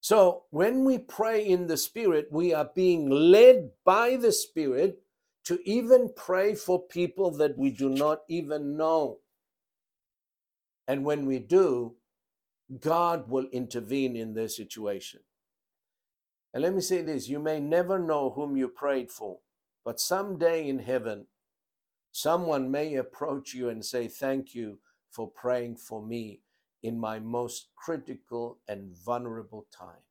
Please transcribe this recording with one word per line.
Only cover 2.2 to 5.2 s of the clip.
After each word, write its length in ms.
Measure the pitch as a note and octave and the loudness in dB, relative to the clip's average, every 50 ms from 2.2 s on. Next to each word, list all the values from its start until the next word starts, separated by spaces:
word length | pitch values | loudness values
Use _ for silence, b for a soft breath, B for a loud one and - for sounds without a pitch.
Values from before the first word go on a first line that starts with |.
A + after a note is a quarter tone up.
| D3 D3+ | 0 -2
we 220 | C#3+ D3+ F3 F3 D#3+ | -4 -2 0 0 2
are 180 | D3+ D3+ - - | 0 -2 -4 -2
being 340 | F#3 F#3 F3+ F3 E3 D3+ C#3 | 2 2 4 4 2 2 2
led 640 | C3+ C#3+ D#3 E3+ F#3 G#3+ A#3 B3+ B3+ - B3+ - - _ _ | 2 6 8 10 10 12 12 12 10 8 4 -6 -14 _ _
by 340 | - F#3 G#3 A#3 A#3+ B3+ | 4 4 4 4 2 0
the 140 | B3+ A#3 A3+ | 2 2 2
Spirit 720 | G#3+ - - - _ E3 D#3 C#3 C3 C3+ E3 G3 - - _ _ _ _ | 2 2 -2 -6 _ -4 -2 0 0 2 0 0 -2 -4 _ _ _ _